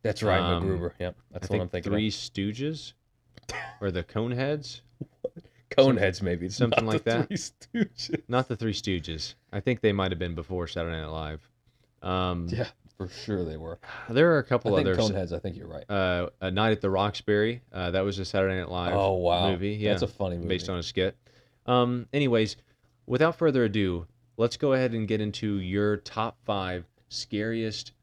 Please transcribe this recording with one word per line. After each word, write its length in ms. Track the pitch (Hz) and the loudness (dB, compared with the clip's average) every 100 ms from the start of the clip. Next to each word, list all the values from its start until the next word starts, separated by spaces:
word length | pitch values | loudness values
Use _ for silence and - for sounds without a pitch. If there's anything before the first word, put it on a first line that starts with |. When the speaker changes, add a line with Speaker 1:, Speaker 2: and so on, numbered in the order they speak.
Speaker 1:
That's 220 | 113 101 | -4 -2
right, 160 | 104 92 | 2 2
Speaker 2:
Um, 240 | 87 87 | 2 0
Speaker 1:
MacGruber. 300 | 85 80 85 - | 0 -2 -4 -4
Yep, 180 | 90 - _ | -8 -8 _
that's 120 | 92 | -12
Speaker 2:
I 20 | 95 | -4
Speaker 1:
what 40 | |
Speaker 2:
think 100 | 104 | -4
Speaker 1:
I'm 60 | 90 | -2
thinking 220 | 90 98 | -6 -2
Speaker 2:
Three 160 | 104 107 | 0 0
Speaker 1:
of. 60 | |
Speaker 2:
Stooges, 800 | 101 - - 101 113 143 160 - _ _ _ _ - - - - - | -2 -8 -4 -4 -4 -6 -6 -12 _ _ _ _ -20 -12 -10 -10 -6
or 100 | 101 | -4
the 120 | 90 | -4
Coneheads. 760 | 82 113 117 123 135 147 147 - _ _ - _ - | -4 -2 -2 -2 -2 -2 -6 -16 _ _ -16 _ -10
Speaker 1:
<laughs> 440 | - - _ _ | -10 -20 _ _
Coneheads, 500 | - 135 117 95 92 | 6 6 8 2 2
maybe. 240 | 98 87 90 | -2 -2 -4
It's 100 | 101 | 2
Speaker 2:
something 300 | 120 117 113 | 4 4 2
Speaker 1:
not 80 | |
Speaker 2:
like 100 | 110 | 0
Speaker 1:
the 80 | - | 2
Speaker 2:
that. 160 | 117 - | 0 0
Speaker 1:
Three 100 | 202 - _ - 233 214 | -4 -6 _ -8 -2 -2
Stooges. 360 | - - 160 - | -2 -6 -6 0
Speaker 2:
Not 180 | 123 131 | 0 0
the 80 | 110 | -2
Three 180 | 113 | -2
Stooges. 600 | 98 - 92 78 80 - - _ | -2 -2 -2 -4 -8 -10 -14 _
I 80 | 101 | -4
think 220 | 131 120 | -2 2
they 100 | 110 | 2
might 200 | 101 92 | 4 0
have 60 | 87 | -2
been 160 | 90 85 | -4 -6
before 320 | 82 92 85 | -6 -6 -4
Saturday 340 | 90 85 80 | -4 -4 -6
Night 60 | 78 | -6
Live. 400 | 80 78 78 _ _ _ _ _ _ | -6 -8 -10 _ _ _ _ _ _
Um, 460 | 92 92 90 87 85 | -4 -2 0 -2 -4
Speaker 1:
Yeah, 180 | 113 - _ - _ | -4 -6 _ -20 _
for 100 | 90 | -12
sure 360 | - - 101 85 | -10 -6 -4 -4
they 120 | 78 | -6
were. 220 | 82 85 - - - | -10 -14 -14 -16 -4
Speaker 2:
there 220 | 117 170 | 4 6
are 60 | 156 | 4
a 40 | |
couple 300 | 120 127 110 95 | 2 0 2 2
Speaker 1:
I 80 | |
think 60 | 92 | 4
Speaker 2:
others. 200 | 92 110 | 2 2
Speaker 1:
Coneheads, 220 | 98 90 | 0 -4
I 60 | 82 | -4
think 160 | 98 76 | -6 -10
you're 120 | 80 | -12
right. 220 | 78 - | -12 -2
Speaker 2:
Uh, 400 | 101 92 87 87 _ | 0 2 2 -2 _
A 100 | 95 | -2
Night 200 | 92 110 | 2 2
at 100 | 110 | 2
the 80 | 98 | 2
Roxbury. 720 | 95 104 - - 104 107 123 _ | 2 0 -2 0 2 2 -2 _
Uh, 180 | - 90 | -6 -2
that 100 | 92 | 0
was 180 | 98 95 | 0 -2
a 60 | 92 | -2
Saturday 340 | 101 95 92 | 0 2 0
Night 100 | 82 | -4
Live 240 | 90 90 92 | -4 0 2
Speaker 1:
Oh, 180 | 98 | 2
wow. 360 | 92 87 87 87 | 2 2 4 2
Speaker 2:
movie. 220 | 92 98 | 2 -2
Yeah, 180 | 107 104 | 0 0
Speaker 1:
That's 100 | 98 | 2
a 40 | 117 | 0
funny 300 | - 98 87 | -2 -4 -2
Speaker 2:
based 280 | 85 90 - | -2 -2 -2
Speaker 1:
movie. 80 | |
Speaker 2:
on 60 | 90 | -6
a 40 | |
skit. 320 | 80 - 92 - _ _ _ _ - | -4 0 0 -2 _ _ _ _ 0
Um, 400 | 123 123 123 117 | 2 2 0 -2
anyways, 460 | 143 139 117 110 - _ _ _ _ - | 0 4 4 2 -2 _ _ _ _ -4
without 300 | 123 156 165 | 2 2 4
further 260 | 165 131 113 | 2 4 2
ado, 420 | 104 95 87 82 _ _ - | 2 0 0 -6 _ _ 0
let's 200 | 117 - | 0 2
go 160 | 147 | 2
ahead 200 | 131 127 | 4 2
and 140 | 113 107 | 0 0
get 140 | 107 | 0
into 380 | 107 101 107 101 | 0 -2 -2 -2
your 380 | 90 98 104 104 | 0 2 2 0
top 400 | - - 113 - | -4 -4 -4 -6
five 420 | - 101 92 90 85 _ _ | -4 -2 -2 -6 -8 _ _
scariest 840 | - - 104 110 113 110 107 - _ | -12 -6 -4 -2 -2 -4 -6 -12 _